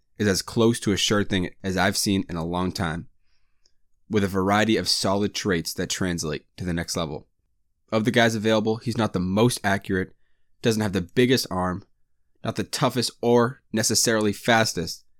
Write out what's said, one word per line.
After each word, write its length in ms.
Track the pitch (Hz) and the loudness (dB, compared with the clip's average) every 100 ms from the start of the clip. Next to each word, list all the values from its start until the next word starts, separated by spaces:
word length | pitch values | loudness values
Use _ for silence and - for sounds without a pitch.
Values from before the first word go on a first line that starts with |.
| _ - | _ -2
is 120 | 104 | 0
as 140 | 92 | 0
close 360 | - 113 113 117 | -2 2 2 2
to 140 | 110 | 0
a 40 | 92 | 0
sure 280 | - 104 | 2 0
thing 260 | 98 98 85 - | 2 -2 -2 -6
as 120 | 98 92 | -4 0
I've 200 | 95 101 | 0 0
seen 280 | 107 98 - | 0 0 -2
in 80 | 85 | -6
a 80 | |
long 260 | 82 87 92 | -4 -2 -4
time, 380 | - 85 80 - _ _ _ _ _ _ _ _ _ - | -4 -4 -6 -10 _ _ _ _ _ _ _ _ _ -2
with 140 | 107 | 0
a 60 | 98 | 0
variety 480 | 95 95 104 107 92 | 0 2 4 4 2
of 120 | 87 | 0
solid 460 | - 101 101 104 | -2 0 0 -2
traits 400 | - 104 87 80 | -2 -2 -2 -2
that 160 | - 87 | -6 -4
translate 560 | - 95 85 80 73 _ - | -2 -2 -2 -4 -6 _ -10
to 80 | |
the 80 | 90 | -6
next 240 | 85 82 92 | -4 -4 -6
level. 300 | 80 67 - _ _ _ _ _ - | -6 -8 -14 _ _ _ _ _ -6
Of 140 | 110 | -2
the 80 | 110 | 2
guys 240 | 117 117 113 | 4 2 2
available, 400 | 110 110 110 113 | 0 2 2 -2
he's 200 | 120 110 | -4 -2
not 160 | 107 | -2
the 60 | 92 | 0
most 400 | 92 101 120 - | 0 2 2 2
accurate, 500 | 113 98 - 95 95 - _ _ _ _ | -2 -2 -2 -4 -4 -10 _ _ _ _
doesn't 200 | 120 110 | -2 0
have 100 | 107 | 0
the 80 | 92 | -2
biggest 480 | 87 - 123 123 - | -2 2 4 2 0
arm, 320 | 92 90 92 - _ _ _ _ _ | -2 -2 -4 -10 _ _ _ _ _
not 100 | 113 | -8
the 80 | 110 | -6
toughest 480 | 98 - 131 123 - - | -6 -2 -2 0 -4 -2
or 400 | 117 120 117 - _ | 4 4 4 -2 _
necessarily 600 | 107 117 107 123 110 107 | -2 0 2 2 2 0
fastest, 720 | 101 - 113 107 87 80 - _ _ | 0 2 2 2 -2 -8 -10 _ _